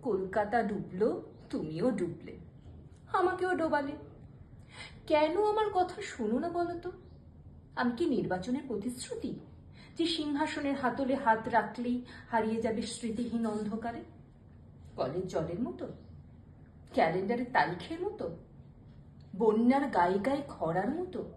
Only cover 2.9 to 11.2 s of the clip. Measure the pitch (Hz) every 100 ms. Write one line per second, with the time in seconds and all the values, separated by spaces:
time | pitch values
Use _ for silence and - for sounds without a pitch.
2.9 | - - 381 359 370 370 359 320 294 277
3.9 | - - - - - - - - - -
4.9 | - - 302 311 359 427 427 427 392 359
5.9 | - 392 - 214 247 330 349 349 339 359
6.9 | - - - - - - - - - 247
7.9 | 233 339 233 165 185 214 262 262 208 233
8.9 | - - 508 233 - - - - - -
9.9 | - 330 330 294 285 302 - 285 269 247
10.9 | 226 262 269